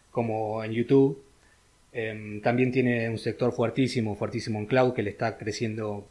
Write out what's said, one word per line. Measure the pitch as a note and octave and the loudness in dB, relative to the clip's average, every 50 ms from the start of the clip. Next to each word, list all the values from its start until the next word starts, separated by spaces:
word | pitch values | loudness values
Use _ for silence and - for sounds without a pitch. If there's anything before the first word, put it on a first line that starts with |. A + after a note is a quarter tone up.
| _ _ | _ _
como | _ B2+ A#2 A2+ G#2+ A2 A2 G#2+ G#2+ A2+ A2 | _ -2 -2 -2 -2 -4 -4 -4 -4 -6 -4
en | A2 | -4
YouTube. | A2 A2+ A#2 A#2 C#3 C#3 C3+ C3+ - - - - _ _ _ _ _ _ _ _ _ _ _ _ | -2 -2 2 6 6 6 6 6 4 -2 -10 -20 _ _ _ _ _ _ _ _ _ _ _ _
Em, | - B2 A2 A2 A2 G#2+ G#2+ G#2+ G#2 G#2 | -8 -6 -6 -6 -6 -8 -10 -8 -10 -2
también | G#2 A#2+ A#2+ B2 B2+ B2+ | 0 0 2 4 2 2
tiene | B2 C3+ B2 A#2+ A#2+ A#2 A2+ A2+ | 2 2 2 4 2 2 0 -2
un | A2+ A2 | -4 -2
sector | - A#2 G#2+ - C3 A#2+ | -4 -4 -2 0 0 0
fuertísimo, | A2+ - A#2+ A2 - - C3+ B2 - C3 A2 G#2+ G2+ | 2 2 0 0 2 2 0 2 2 0 -2 -2 -2
fuertísimo | - A2+ G2+ - A#2 - - A2 G#2+ | -4 -4 -4 -4 -6 -6 -4 -4 -6
en | G#2+ G#2 | -2 0
cloud, | C3 B2+ B2+ B2+ B2 | 2 4 4 4 2
que | - G#2+ | 0 -2
le | G2+ | -4
está | G2 - A#2+ A2+ G#2+ - | -4 -4 -4 -4 -4 -4
creciendo | A#2 G#2+ G2+ - A#2+ A2 G#2+ A2 G#2+ G#2 G#2 G2+ G2+ - | -8 -8 -4 -4 -4 -4 -4 -4 -6 -6 -6 -8 -10 -14